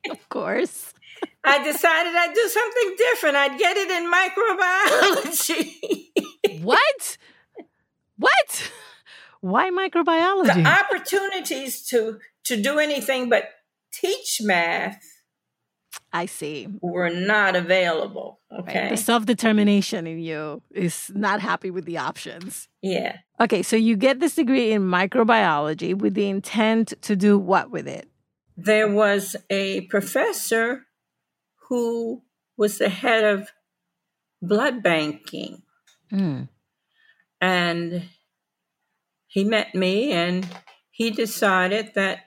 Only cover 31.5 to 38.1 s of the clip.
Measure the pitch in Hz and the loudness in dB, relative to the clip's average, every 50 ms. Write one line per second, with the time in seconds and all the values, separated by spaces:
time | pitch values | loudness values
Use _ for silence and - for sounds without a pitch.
31.5 | _ _ _ - 254 240 233 233 233 233 233 226 247 240 _ _ _ _ _ _ | _ _ _ -4 -2 -2 0 -2 -2 -4 -4 -6 -6 -10 _ _ _ _ _ _
32.5 | _ - 208 208 208 - 208 202 185 - - 240 226 220 220 214 202 196 202 - | _ 0 0 0 0 0 -2 -2 -2 -2 0 2 2 4 4 2 2 0 -4 -12
33.5 | _ _ _ _ _ _ _ _ _ _ _ _ _ _ _ _ _ _ 175 175 | _ _ _ _ _ _ _ _ _ _ _ _ _ _ _ _ _ _ -2 0
34.5 | 208 208 262 294 247 240 202 180 165 160 151 151 151 - _ - - - - - | 0 2 2 0 -2 0 0 0 2 2 0 -4 -6 -10 _ -14 -12 -12 -12 -12
35.5 | - - _ _ _ _ _ _ _ _ _ _ 208 196 190 165 139 123 131 131 | -14 -20 _ _ _ _ _ _ _ _ _ _ -4 -2 -2 -2 -2 -6 -8 -12
36.5 | _ _ _ _ _ _ _ _ _ _ _ _ _ _ _ _ _ _ 185 185 | _ _ _ _ _ _ _ _ _ _ _ _ _ _ _ _ _ _ 0 0
37.5 | 185 180 175 170 170 170 170 170 175 175 180 180 | 2 2 0 0 -2 -4 -4 -6 -6 -8 -10 -10